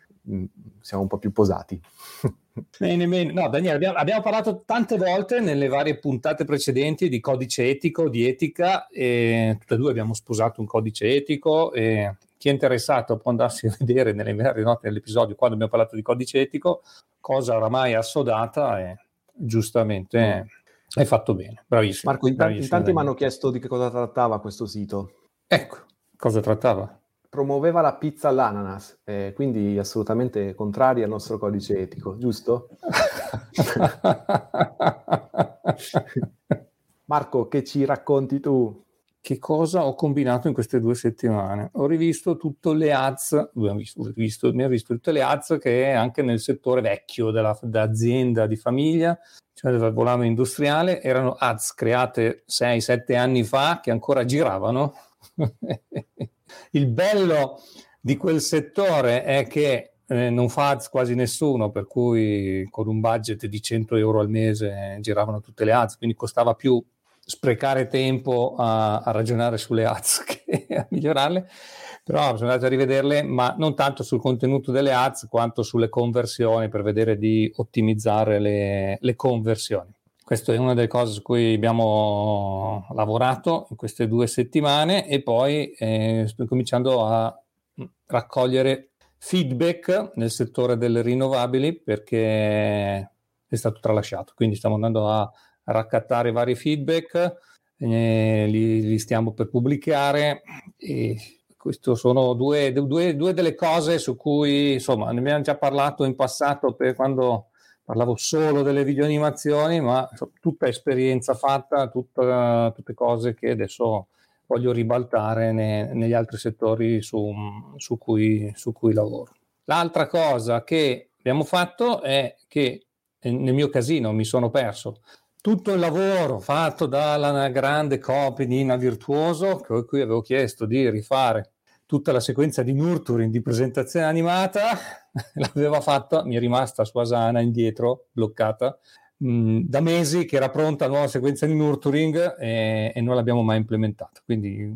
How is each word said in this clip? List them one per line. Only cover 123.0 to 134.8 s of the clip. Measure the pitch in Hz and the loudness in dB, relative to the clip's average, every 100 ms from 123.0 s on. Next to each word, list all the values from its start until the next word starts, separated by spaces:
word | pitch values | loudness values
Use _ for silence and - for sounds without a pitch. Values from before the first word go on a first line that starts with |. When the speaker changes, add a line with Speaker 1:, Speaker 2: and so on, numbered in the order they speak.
| _ _ | _ _
Speaker 2:
eh, | 123 | -4
nel | 123 131 135 | -2 0 2
mio | 143 | 2
casino | 139 120 160 113 | 0 0 0 0
mi | 110 | -2
sono | 110 127 120 | 0 0 0
perso | 135 117 101 113 113 _ - _ _ 208 | 0 -2 -6 -12 -14 _ -20 _ _ 0
tutto | 214 208 | 0 0
il | 190 | 0
lavoro | 170 160 190 190 151 110 | 0 0 0 0 0 -4
fatto | 92 147 160 - 151 | -2 0 0 0 -2
dalla | 139 151 147 143 143 139 | 0 0 2 2 2 0
grande | 131 135 147 151 135 | 0 0 0 0 -2
copy | 139 135 135 139 127 | 0 0 0 -2 -2
Nina | 127 135 127 | 0 2 2
Virtuoso, | 127 110 - 143 160 160 190 175 | 0 -2 -2 0 0 0 -2 -2
con | - 113 117 | -2 -4 -2
cui | 139 | -2
avevo | 123 113 | 0 0
chiesto | 107 131 120 - 107 | 0 0 0 -2 -2
di | 127 127 | 0 0
rifare | 104 104 131 127 110 - _ _ _ - | 0 -2 2 2 0 -4 _ _ _ -4
tutta | 143 143 | -2 0
la | 127 | 0
sequenza | 117 131 151 143 | 0 0 0 0
di | 123 | 0
nurturing | 135 165 175 - 117 113 | 0 0 0 0 0 0
di | 117 | 0
presentazione | 110 117 131 135 131 170 156 | -2 0 0 -2 -2 0 0
animata, | 165 170 180 190 202 220 208 | 2 2 2 0 0 -2 -2